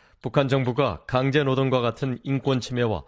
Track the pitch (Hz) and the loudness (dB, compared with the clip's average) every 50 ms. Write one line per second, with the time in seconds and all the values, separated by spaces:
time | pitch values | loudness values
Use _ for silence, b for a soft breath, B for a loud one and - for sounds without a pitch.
0 | b b b b - 127 - 147 139 131 139 135 127 127 120 131 139 117 90 - | b b b b -10 0 2 2 2 4 2 0 0 0 0 0 0 -2 -2 -6
1 | - - - 127 131 139 131 151 147 135 131 135 135 131 127 127 120 117 113 - | -8 -2 0 0 2 2 2 2 2 2 2 2 2 2 2 2 0 0 -2 -2
2 | 147 135 123 - - 139 135 135 - 143 135 127 107 - 123 120 120 113 104 80 | -4 -6 -6 -6 -4 -4 -2 0 0 0 0 0 -2 -4 -2 -2 0 0 -2 -4
3 | b | b